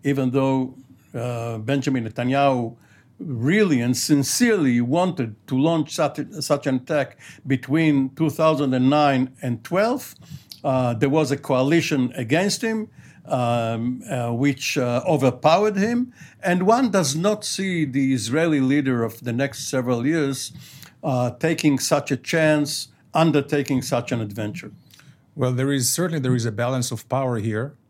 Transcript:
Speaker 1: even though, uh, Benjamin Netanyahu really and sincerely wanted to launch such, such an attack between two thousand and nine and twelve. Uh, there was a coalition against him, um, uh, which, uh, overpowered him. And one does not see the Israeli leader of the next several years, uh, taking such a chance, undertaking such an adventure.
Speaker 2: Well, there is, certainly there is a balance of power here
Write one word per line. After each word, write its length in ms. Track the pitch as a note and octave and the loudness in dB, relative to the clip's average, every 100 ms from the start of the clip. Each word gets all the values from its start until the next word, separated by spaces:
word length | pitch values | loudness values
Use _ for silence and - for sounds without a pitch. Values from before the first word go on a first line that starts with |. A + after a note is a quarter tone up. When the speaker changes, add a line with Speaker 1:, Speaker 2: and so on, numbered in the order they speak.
Speaker 1:
even 280 | C#3 C#3 B2+ | 0 0 0
though, 440 | C3+ C3+ C3+ C3 - - - _ | 2 2 0 -2 -8 -20 -20 _
uh, 440 | A#2+ A#2+ A#2+ A#2 A2+ | -8 -6 -6 -6 -6
Benjamin 500 | G#2+ C#3 C3+ C3 A2 | -2 -2 0 -2 -4
Netanyahu 680 | - B2 C#3 C#3 B2+ A#2 - _ _ _ _ | -4 0 2 2 2 -4 -10 _ _ _ _
really 600 | E3 A#2+ B2+ G#3 G3+ C3 | -8 -2 2 4 4 2
and 160 | A#2+ A#2+ | 2 0
sincerely 840 | - C#3+ C3 - A#3+ G#3 C#3 A#2+ | 2 2 2 2 2 4 2 2
wanted 540 | A#2+ D#3+ F#3 F3+ A#2 G#2 - | 2 2 0 -2 -6 -8 -4
to 120 | C3 | 0
launch 360 | D#3 E3 D3 | 2 2 -2
such, 260 | - D3 - - - | -2 -2 -2 -10 -8
such 260 | - C#3+ C#3+ | -2 -2 0
an 100 | C3 | -4
attack 400 | B2+ D3+ B2+ - - - B2+ | -2 -2 -2 -8 -20 -16 -4
between 640 | C3 - D#3 D#3 C#3+ C3+ | -4 0 2 4 4 0
two 160 | - D#3+ | 0 -2
thousand 440 | C#3 D#3+ D3 C#3 | 2 2 4 0
and 160 | B2+ B2+ | 2 4
nine 420 | D3 D3 C3 B2+ - | 4 4 2 -2 -4
and 240 | C3 A2+ | -6 -6
twelve. 500 | - F3 A3 C4+ - - - - - - | -2 0 0 -2 -8 -20 -18 -18 -18 -8
Uh, 300 | D3 C3 B2 | -2 0 0
there 160 | A2+ C#3 | 0 2
was 220 | D#3 C#3+ | 2 0
a 60 | C#3 | -2
coalition 760 | - B2+ C3+ E3+ - C#3+ B2 | 0 0 2 2 2 0 -2
against 480 | - A2+ D#3 G3 - | -4 0 0 0 -2
him, 260 | A3+ A3 A3 - - - - | -2 -4 -6 -14 -20 -20 -4
um, 760 | C3 A#2+ A#2+ A2+ A2+ A#2+ B2+ - | -2 0 0 -2 -2 -4 -6 -6
uh, 220 | C3 A#2 | -4 -4
which, 440 | A#2+ C#3+ C3+ - D3+ | 0 0 -2 -4 -2
uh, 260 | B2 A#2+ F#3 | 0 -2 0
overpowered 680 | D3+ C3 A#2+ D3+ F3 G#3+ G3 | 2 2 2 4 4 2 0
him. 360 | G#3+ A#3+ B3 - - _ | 0 0 -4 -8 -20 _
And 220 | F#3 F3+ | 0 2
one 260 | F#3+ A#3 B3+ | 4 4 4
does 260 | F#3+ C#3+ D3 | 2 0 0
not 280 | G3 G#3 | 0 -2
see 400 | - - F#3+ F3 | -4 -4 -2 -2
the 280 | C#3+ B2+ C3+ | 0 0 0
Israeli 480 | B2+ G#2+ C#3+ E3+ D3+ | 0 0 0 2 2
leader 420 | C3 D3 C3+ A#2+ | 2 2 2 0
of 220 | A2+ - | -2 -4
the 80 | B2 | -6
next 360 | A#2 C#3 - - | -2 -2 -4 -4
several 380 | C3 B2 A#2+ C3 | -2 0 0 0
years, 460 | E3 C#3 C3 - - - - - _ | 0 -2 -4 -10 -14 -20 -20 -20 _
uh, 280 | - B2+ B2 | -2 0 -2
taking 480 | - D#3+ E3 D#3 C3+ | -2 -2 2 2 2
such 320 | - D3 - | 2 0 0
a 60 | C#3 | -6
chance, 720 | - E3 D#3 D3+ D3 - - _ _ | -2 2 4 2 0 -6 -10 _ _
undertaking 680 | D#3 E3 D3 C#3 D3 C3+ C3 | 2 4 4 2 -2 0 -2
such 300 | - B2 A#2+ | 0 -4 -2
an 80 | A#2+ | -4
adventure. 520 | G#2 G2+ G#2+ - G#2 - _ - - _ _ | -4 -6 -8 -8 -16 -20 _ -20 -20 _ _
Speaker 2:
Well, 180 | - B2+ | -4 -2
there 200 | B2+ C#3 | 0 0
is, 180 | C#3 B2 | 0 0
certainly 300 | - F3+ D#3+ | -2 -2 -2
there 140 | C3 | 0
is 120 | B2+ A2+ | 0 -2
a 60 | |
balance 380 | G#2 A#2+ C3 B2 | -2 -2 -2 -4
of 180 | A2+ - | -8 -4
power 300 | C3 C3 A#2 | -2 -2 -2
here 360 | G#2+ G#2+ C3+ - | -2 -4 -6 -10